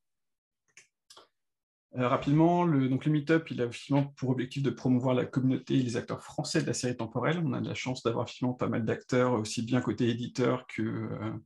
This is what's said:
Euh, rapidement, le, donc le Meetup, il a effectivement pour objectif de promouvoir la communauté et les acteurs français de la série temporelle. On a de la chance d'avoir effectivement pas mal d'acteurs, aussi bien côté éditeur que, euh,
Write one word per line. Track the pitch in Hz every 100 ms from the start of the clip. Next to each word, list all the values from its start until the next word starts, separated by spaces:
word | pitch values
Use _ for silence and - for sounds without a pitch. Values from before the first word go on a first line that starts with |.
| _ _ _ _ _ _ _ - _ _ _ - - _ _ _ _ _ _ 123
Euh, | 123
rapidement, | 131 143 151 165 175
le, | 175 143 127
donc | 131
le | 151
Meetup, | 151 143 160 160
il | 123
a |
effectivement | 120 117 - 139
pour | 139 - 127
objectif | 127 117 139
de | 127
promouvoir | 117 131 123 131
la | 123
communauté | 117 135 131 127 -
et | 135
les | 123 113
acteurs | - 110
français | - - 143 165
de | 139
la |
série | 123 123
temporelle. | 123 110 123 131 175
On | 156
a | 120
de | 110
la |
chance | 107 127 127
d'avoir | 120 120
effectivement | 117 - 127
pas | 123 123
mal | 113
d'acteurs, | 110 113 - 127 127
aussi | 117 107 -
bien | 117 127
côté | 120 107 120
éditeur | 117 117 - 127 127 -
que, | -
euh, | 110 113 110 107 107 110